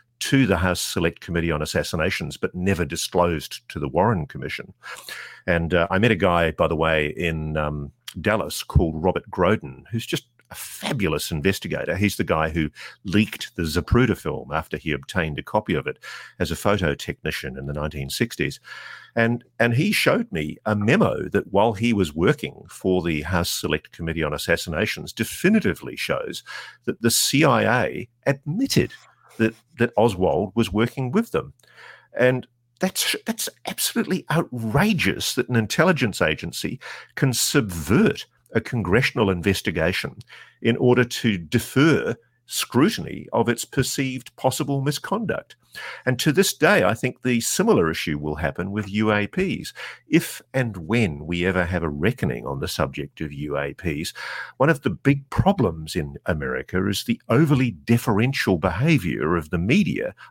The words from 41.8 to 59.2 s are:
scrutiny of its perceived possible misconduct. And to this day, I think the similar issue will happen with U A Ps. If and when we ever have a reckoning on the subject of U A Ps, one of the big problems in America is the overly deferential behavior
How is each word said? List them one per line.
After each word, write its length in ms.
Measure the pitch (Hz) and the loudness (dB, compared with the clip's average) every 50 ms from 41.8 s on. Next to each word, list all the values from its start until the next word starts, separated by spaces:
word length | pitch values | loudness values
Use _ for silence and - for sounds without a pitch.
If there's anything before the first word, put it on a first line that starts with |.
| 147 165 139 82 - 85 120 - _ _ _ _ _ | 4 6 4 4 2 -2 -4 -6 _ _ _ _ _
scrutiny 800 | - - - - - - 120 156 220 - 95 76 - 71 76 - - - | -10 -8 -6 -6 -2 2 2 4 4 2 -2 -6 -8 -10 -12 -8 -4 -2
of 160 | - 160 214 | 0 2 2
its 160 | - - - | 0 -2 -4
perceived 680 | - - 143 123 - - - 135 131 127 131 - - - - | -4 -2 -2 -2 -2 -2 -4 -4 -4 -6 -8 -12 -14 -8 -2
possible 440 | - 131 - - 147 135 139 139 | -2 0 0 0 -2 -2 -2 -2
misconduct. 720 | 131 147 143 - - - 190 226 226 160 - - - - - _ _ _ - - - - - - - 127 | -2 -2 -2 -4 -4 -6 -4 -4 -2 -4 -4 -6 -8 -12 -18 _ _ _ -16 -14 -14 -14 -14 -6 -2 -2
And 100 | 120 113 | -2 0
to 120 | - 160 | 0 2
this 220 | 139 170 - - - | 4 4 2 2 2
day, 300 | - 151 165 208 160 95 | 2 4 4 6 4 4
I 120 | 98 117 | 2 2
think 260 | - - 127 - - | 0 -2 -4 -4 -4
the 180 | - 127 120 117 | -2 0 0 0
similar 500 | - - - - 196 226 196 110 85 80 | 0 0 0 2 2 4 4 4 4 2
issue 260 | 78 - - - 73 73 | 0 -2 -2 -2 -2 -2
will 180 | 73 76 76 | -2 -4 -2
happen 360 | 76 80 71 71 - 90 98 | -2 -2 -2 -2 -4 -6 -4
with 180 | 101 107 98 95 | -4 -4 -4 -2
U 220 | 98 107 107 107 | -2 0 2 2
A 160 | 104 104 104 98 | 2 0 0 -2
Ps. 460 | - - 196 180 104 - - - - - - - - - _ - | -2 -2 -2 -2 -4 -6 -8 -10 -12 -14 -14 -16 -16 -18 _ 0
If 340 | - - - - - - - _ | 2 2 2 0 -4 -14 -14 _
and 240 | - 131 127 113 101 | -2 -2 -2 -2 -4
when 520 | 92 78 78 113 120 110 87 73 71 78 82 | -8 -4 -2 2 2 2 2 0 -4 -6 -4
we 180 | 87 85 87 | -2 0 0
ever 200 | 92 87 90 87 | 2 2 2 0
have 180 | 82 92 85 82 | 0 0 -2 -2
a 60 | 78 | -2
reckoning 580 | 73 71 78 110 - - - 73 60 60 58 67 | -2 0 0 0 0 0 -2 -4 -4 -4 -6 -8
on 140 | 71 67 | -6 -6
the 60 | 71 - | -6 -4
subject 540 | - - 80 71 67 73 69 69 _ - | -2 -2 -2 -2 -4 -6 -10 -12 _ -10
of 100 | 82 73 | -10 -10
U 260 | 71 69 73 73 71 69 | -8 -8 -8 -4 -4 -4
A 160 | 71 71 71 | -4 -4 -6
Ps, 360 | - - 82 71 73 85 - - - - - - - - - - | -6 -6 -6 -4 -4 -6 -8 -8 -10 -12 -12 -12 -12 -12 -10 -2
one 160 | - 131 156 | 0 2 2
of 100 | 160 143 | 2 2
the 80 | - 127 | 0 -4
big 400 | 87 - - 139 143 143 139 - | -4 0 2 2 2 2 0 -2
problems 680 | - - - 190 196 196 117 90 80 80 78 76 - | 0 2 2 4 2 2 2 0 0 -4 -8 -6 -4
in 200 | 90 73 71 71 - - | -4 -4 -4 -6 -6 -4
America 600 | - 85 76 71 64 64 65 - - - 90 98 101 | -2 -2 -2 -2 -4 -4 -6 -6 -4 -2 -2 0 0
is 160 | 101 - - | -2 -2 -2
the 180 | - 117 - _ - | -4 -4 -4 _ 0
overly 420 | 113 131 165 139 147 127 131 120 | 2 4 4 4 4 2 2 0
deferential 840 | 92 76 - - 117 117 - - 104 101 117 135 139 - - 110 92 82 | -2 -2 2 2 2 4 4 2 2 2 2 2 0 0 2 2 2 2
behavior 800 | 95 90 82 92 135 170 160 113 90 82 58 52 | 2 0 0 2 2 4 4 4 2 0 -2 -2